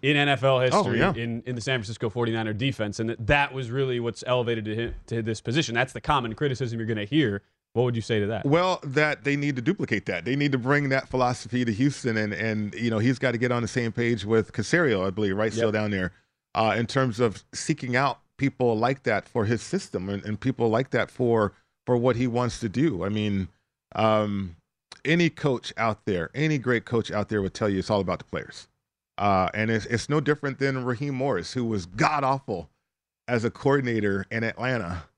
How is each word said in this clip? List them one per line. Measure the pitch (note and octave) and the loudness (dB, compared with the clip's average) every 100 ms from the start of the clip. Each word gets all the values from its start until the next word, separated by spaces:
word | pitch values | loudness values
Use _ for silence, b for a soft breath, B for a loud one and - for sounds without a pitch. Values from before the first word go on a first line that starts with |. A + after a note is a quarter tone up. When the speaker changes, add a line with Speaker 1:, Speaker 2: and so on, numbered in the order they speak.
Speaker 1:
in | C3+ D3 | 0 2
N | C#3+ | 4
F | C3 | 4
L | C3+ C3 | 4 4
Speaker 2:
Oh, | |
Speaker 1:
history | B2+ F#3 G3 A#2 | 4 4 2 2
Speaker 2:
yeah. | F3+ | 2
Speaker 1:
in, | A#2 A#2 A#2 B2 | 0 -4 -4 -6
in | |
the | B2 | -6
San | A#2+ B2+ | -2 -2
Francisco | G#2 A2+ A2+ | -4 -4 -4
forty-niner | A#2+ A#2 A2+ A2 | 0 0 0 -2
defense, | G2+ C3 A2 G#2 G2+ | -2 -2 -2 -4 -2
and | A2 | -4
that, | A#2 G#2+ | -4 2
that | C#3+ C#3+ | 2 2
was | C3 A#2+ | -4 -4
really | C3 C3+ A#2+ | -2 -2 0
what's | A#2 - - | -2 -4 0
elevated | B2 A#2 A2+ G#2+ | 0 2 -2 -2
to | |
him, | G#2+ A#2 - - | -4 -4 -8 -6
to | A#2 | -4
this | A2+ A2 | -4 -4
position. | - C#3 D3+ | -2 -2 0
That's | A#2 C3 | 0 -2
the | - | -2
common | - C#3+ A#2 | 0 0 0
criticism | A2 D3 B2+ B2 A2+ | -2 -2 -2 -4 -4
you're | A2 | -4
gonna | G#2+ | -4
hear. | G#2 D3+ B2 G2+ _ _ _ | 0 2 2 0 _ _ _
What | A#2 | 0
would | B2 A#2 | 2 0
you | |
say | - A2 | 0 0
to | G2+ | 0
that? | A2 | -2
Speaker 2:
Well, | C#3 D#3+ F#3 F3+ | 2 2 2 0
that | D3 C3+ D3+ C#3+ | -2 2 2 0
they | C#3+ | 0
need | C#3+ C#3+ B2+ | 0 0 -2
to | |
duplicate | A#2+ G3+ D3+ G#2+ | -2 -2 0 -2
that. | - F2 E2+ | -2 -4 -2
They | C#3 | 0
need | C#3+ | 2
to | C3 | 0
bring | A#2+ C#3+ C#3 | 2 2 2
that | C3+ - | 0 0
philosophy | B2+ B2 B2 A2+ B2 | 0 0 0 -4 -2
to | A#2 | 0
Houston, | G2+ C#3 C3+ B2 A2 | 2 0 0 -2 0
and, | G#2+ | 0
and, | F2+ A2 G#2+ G#2 | -2 -2 -2 -4
you | G2+ A#2 | -2 0
know, | A2 | 2
he's | A#2 B2 | 2 2
gotta | C3 A#2 | 0 0
get | B2 | 0
on | A#2+ | 0
the | A2+ | 0
same | B2+ A#2 | -2 -2
page | A#2+ A#2+ A#2 G2 | 0 0 0 2
with | A2+ G2+ | 2 2
Caserio, | - G#2 E3+ D#3 G2+ F#2+ | -4 0 2 4 2 0
I | |
believe, | F#2+ G#2 G2 | 0 -2 0
right? | A2 | 0
Still | A2 A2+ | 2 2
Speaker 1:
Yep. | |
Speaker 2:
down | G#2+ G#2+ | 2 0
there, | G2 F2+ b b b _ | 0 -2 b b b _
uh, | - A2 G#2 | 0 2 2
in | A#2 | 0
terms | C#3 C3 G#2+ | 0 0 2
of | A#2 F2+ - | 0 0 -12
seeking | - - D3 B2+ B2 | -10 -4 -4 0 0
out | C#3 - _ - | 0 -2 _ -2
people | C#3 - B2 A2 | -2 2 2 4
like | B2 C3+ | 2 0
that | B2 G2+ - | 0 -2 -2
for | B2 G#2 | -2 0
his | A#2 | 0
system | - F#3+ - F#2+ F#2+ | -2 -6 -4 -6 -4
and, | G2+ G#2 | -6 -4
and | G#2+ | -4
people | C3 B2+ A#2 | -4 0 2
like | A2 C3+ | 2 0
that | A#2+ F#2+ | -2 -2
for, | - B2 A2+ G2+ b b b - | 0 2 4 2 b b b 0
for | B2 | 2
what | B2+ A#2+ | 2 2
he | B2+ | 0
wants | A#2 A#2+ - | 0 -2 -2
to | A2+ | -4
do. | A2+ D#3+ F#2 | 0 0 0
I | F#2 | -2
mean, | G#2+ G#2+ G2 F2+ _ _ _ _ | -2 0 -2 -4 _ _ _ _
um, | - A2 G#2+ G#2 G2+ F#2+ E2+ _ _ _ - | 0 4 4 2 -2 -6 -12 _ _ _ -8
any | C#3+ E3+ E3 | 0 4 2
coach | - D3 A#2+ - - | 2 0 0 -4 -2
out | A2+ G#2 | -2 -2
there, | - F#2 D#2+ | -2 -2 -2
any | B2+ D#3 D3 | -2 0 0
great | A#2 A#2 | 0 0
coach | - A#2 - | 0 -2 0
out | G#2 G2+ | -2 0
there | G#2+ | 0
would | F#2+ | -2
tell | - G#2+ | -2 0
you | F#2+ | 0
it's | - | 2
all | G#2 | 0
about | F2+ F2 | 0 -4
the | - | -6
players. | E2 - - - _ _ _ _ - | -8 -8 -18 -20 _ _ _ _ -2
Uh, | G2+ F#2+ F2+ | 2 4 2
and | G#2+ A2 | 0 0
it's, | A2+ G2+ | 0 0
it's | A#2 - | -4 0
no | D3+ | 0
different | C#3+ D3 C#3 C3 | 0 -2 -2 -2
than | C#3 C3+ | -2 -2
Raheem | B2 A#2 C#3+ | -4 -4 -4
Morris, | C3 C#3 G#2+ - | -2 -2 -2 -4
who | B2+ | -4
was | A#2 G#2+ F2 | -2 -2 -4
god-awful | - D#3 D3+ C3+ C3+ - F#2 - _ _ _ _ _ - | 0 2 2 0 0 -2 -8 -8 _ _ _ _ _ -2
as | A#2+ | 0
a | A2 | 0
coordinator | - C#3 C#3+ B2 A2+ G#2 G2 F#2+ | 0 2 2 2 0 0 -2 -4
in | A2+ | -4
Atlanta. | A2+ - B2 B2 F2 F2 - | -4 -4 -4 -2 -4 -8 -10